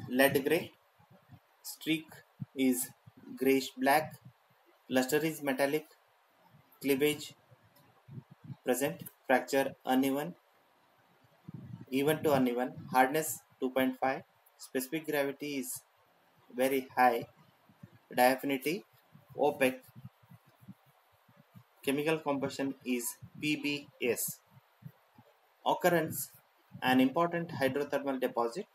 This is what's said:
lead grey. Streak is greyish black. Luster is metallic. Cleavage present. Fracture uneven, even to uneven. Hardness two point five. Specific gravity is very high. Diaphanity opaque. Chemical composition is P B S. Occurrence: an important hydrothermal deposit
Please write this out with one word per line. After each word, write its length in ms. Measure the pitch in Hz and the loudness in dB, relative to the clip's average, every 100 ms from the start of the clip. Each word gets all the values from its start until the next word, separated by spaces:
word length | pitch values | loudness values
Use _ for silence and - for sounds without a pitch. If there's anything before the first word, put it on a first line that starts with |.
| - | -4
lead 340 | 123 139 135 135 | 4 4 4 2
grey. 260 | 160 113 - _ _ _ - _ - _ _ | 0 -2 -14 _ _ _ -20 _ -20 _ _
Streak 440 | - - - 160 160 - - _ 139 139 | -16 -10 -4 -4 -4 -20 -20 _ -12 0
is 320 | 131 127 - - - - - 123 | 2 2 -2 -10 -20 -20 -18 -2
greyish 320 | 131 135 131 - | 2 2 0 -2
black. 380 | 131 151 151 - - _ _ _ _ _ - | 2 2 2 -10 -20 _ _ _ _ _ -2
Luster 300 | 127 127 151 | 0 2 2
is 240 | 160 151 | 0 -2
metallic. 420 | 143 131 139 151 - _ _ _ _ _ _ - _ _ | -4 0 0 0 -6 _ _ _ _ _ _ -20 _ _
Cleavage 540 | 135 139 151 147 - - _ - _ _ _ _ - - - - - - | 0 2 2 0 -8 -18 _ -20 _ _ _ _ -18 -18 -18 -20 -18 -8
present. 380 | - - 269 175 - _ - | -2 0 0 -4 -14 _ 2
Fracture 480 | 127 - 139 131 - | 2 4 0 0 -4
uneven, 500 | - 131 135 139 165 - _ _ _ _ _ _ _ _ _ _ - - - - - | 0 2 2 -2 -6 -10 _ _ _ _ _ _ _ _ _ _ -18 -16 -16 -16 -6
even 320 | 131 143 156 | -2 0 2
to 100 | 156 | 2
uneven. 400 | 139 127 120 131 - - | 4 4 0 -4 -6 0
Hardness 500 | 127 135 151 151 - - _ | 4 4 2 -2 -8 -14 _
two 100 | 131 | -2
point 260 | 131 131 127 | 0 0 0
five. 220 | 131 139 - _ _ _ | -2 -2 -8 _ _ _
Specific 480 | - 135 127 160 151 | -6 -6 -4 -6 -2
gravity 520 | 147 139 139 147 139 | -2 -2 -4 -6 -6
is 220 | 127 - - _ _ _ _ _ _ | -6 -8 -12 _ _ _ _ _ _
very 340 | 123 131 135 131 - | -2 0 0 -2 4
high. 280 | 127 117 - _ - _ _ _ - - _ | 4 4 -4 _ -20 _ _ _ -20 -20 _
Diaphanity 680 | 123 127 131 143 135 147 196 - _ _ - _ - | 4 4 4 -2 -2 -2 -4 -8 _ _ -20 _ 0
opaque. 420 | 147 147 - 254 - - - - _ - _ _ - - _ _ _ _ _ _ _ - _ _ | 0 4 0 0 -12 -20 -20 -20 _ -20 _ _ -20 -20 _ _ _ _ _ _ _ -20 _ _
Chemical 360 | - 139 147 156 | -4 -2 0 -2
composition 560 | 147 139 131 - 139 135 | -2 -4 -4 -4 -6 -6
is 220 | 127 123 117 - - - | -4 -4 -4 -10 -16 -8
P 160 | 151 147 | -4 -2
B 260 | 143 143 143 _ | -2 -6 -10 _
S. 380 | 123 107 - - _ - _ _ - - _ - _ _ _ _ | -2 -2 -4 -10 _ -20 _ _ -20 -20 _ -20 _ _ _ _
Occurrence: 680 | - 151 180 170 160 - - - _ _ _ - | -2 2 4 4 0 -6 -10 -14 _ _ _ -4
an 180 | 127 127 | 2 4
important 520 | 131 170 170 175 170 151 | 4 2 0 -2 -6 -2
hydrothermal 600 | 135 135 143 139 135 131 | -2 0 -2 -2 -2 -4
deposit 460 | 127 117 117 160 - | -2 -2 -2 -4 -12